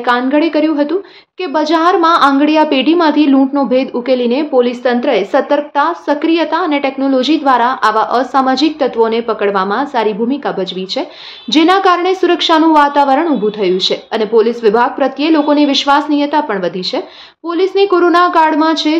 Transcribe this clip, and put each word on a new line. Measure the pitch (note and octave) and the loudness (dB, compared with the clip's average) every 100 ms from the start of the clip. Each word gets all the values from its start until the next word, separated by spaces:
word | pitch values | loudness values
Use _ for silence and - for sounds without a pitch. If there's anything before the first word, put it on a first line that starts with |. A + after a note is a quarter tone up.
| A#3+ | 0
કાનગડે | A#3+ C4 D4+ E4 | 0 0 0 2
કર્યું | D#4 D#4 C#4+ | 0 0 0
હતું | D4 F#4 - - _ - | -2 -4 -8 -18 _ -12
કે | F4+ D4+ | -6 -4
બજારમાં | D4+ E4 E4+ F#4+ E4 E4+ C#4 | 0 0 2 2 2 2 2
આંગડિયા | C#4 D4 D#4 D4+ | 2 2 2 2
પેઢીમાંથી | C4+ C4+ F4 D#4 D4 D4+ | 2 2 2 2 2 2
લૂંટનો | C4+ C4+ C#4 C4 | 2 2 0 0
ભેદ | B3+ C4 B3 | 0 -2 -4
ઉકેલીને | C4+ B3+ A#3+ B3+ D4+ | -2 -2 0 -2 0
પોલીસ | B3+ A#3+ A#3+ C4 | 0 0 -2 -2
તંત્રએ | A#3+ D4 G#3+ | 0 0 -2
સતર્કતા, | G3 C#4 C4+ D4 D4 C#4+ D#4 E4+ - | 0 -2 0 -2 -2 -2 -2 -4 -4
સક્રિયતા | D4 E4 E4 D#4 D#4+ F4+ | -2 0 0 0 -2 -2
અને | C#4+ | -2
ટેકનોલોજી | C#4 C4 C#4 C4 B3+ D#4+ | -2 -2 -2 0 0 0
દ્વારા | C4+ A#3+ A#3+ C4 G#3+ | 2 2 0 0 0
આવા | G#3+ - A#3 | 0 0 -2
અસામાજિક | C4 C4+ C4 C4 D4+ D4+ | 0 0 0 0 0 0
તત્વોને | B3+ A#3 A3+ A3+ A#3 | -2 0 0 0 -4
પકડવામાં | G#3 G3+ G3 F#3+ A3 C#4 | -2 -2 -2 -2 -4 -4
સારી | A#3+ G#3+ G3+ | -2 -2 -2
ભૂમિકા | A#3 C#4+ G#3 F3+ | -4 -4 -4 -6
ભજવી | F#3 F3+ F#3 | -6 -8 -8
છે, | C4 F4 - - - - C#4+ | -6 -8 -12 -20 -18 -2 2
જેના | E4 G4 | 2 2
કારણે | F#4+ F4 F4+ F#4+ | 2 2 0 0
સુરક્ષાનું | F4 F4 - D#4+ D#4+ D#4 | 0 0 0 2 4 4
વાતાવરણ | C#4+ C#4+ C#4 C4+ E4+ | 4 2 2 2 0
ઊભું | B3 G#3 G3+ | -2 -2 -2
થયું | F#3 F#3 - | -2 0 -2
છે | F#3+ - A3 | -6 -4 -4
અને | G#3 | 0
પોલીસ | A3+ A3+ A#3 A3 | 2 2 0 0
વિભાગ | A3+ C4 C#4+ | 2 0 -2
પ્રત્યે | C4+ C#4 D4+ D#4 | -4 -2 0 2
લોકોની | D4 D4 C#4+ | 2 2 2
વિશ્વસનીયતા | C#4 C#4+ C#4+ D4 D4 C#4+ D4+ D4 | 0 2 0 0 -2 0 -2 -2
પણ | G3 F3 | -4 -4
વધી | F#3 F3+ | -6 -6
છે. | C#4 - - - _ | -6 -8 -16 -20 _
પોલીસની | D#4+ E4+ F#4+ G4 G4 | -8 -2 -2 0 2
કોરોના | F4 F4 E4+ F4+ E4 | 2 2 4 2 2
કાળમાં | D#4+ D#4 D#4+ D#4 | 2 2 0 0
છે | D4+ | 0